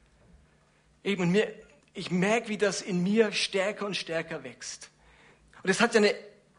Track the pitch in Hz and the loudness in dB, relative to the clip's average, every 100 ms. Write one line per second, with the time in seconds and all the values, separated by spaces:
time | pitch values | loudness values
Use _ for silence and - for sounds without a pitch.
0 | _ _ _ - _ _ _ _ _ _ | _ _ _ -20 _ _ _ _ _ _
1 | - 196 175 190 208 - - - _ - | -4 0 2 2 2 -2 -18 -20 _ -12
2 | 170 180 196 226 226 208 202 - - 180 | -4 0 2 2 0 0 0 0 -2 0
3 | 180 214 214 190 - 196 185 208 208 175 | 2 4 2 2 -2 0 -2 -2 -6 -6
4 | - 165 165 160 127 117 - - - _ | -4 -6 -6 -8 -12 -14 -14 -14 -18 _
5 | _ - - - _ - 180 190 226 226 | _ -20 -20 -20 _ -8 -2 2 4 4
6 | 208 - - - _ | 4 2 -8 -20 _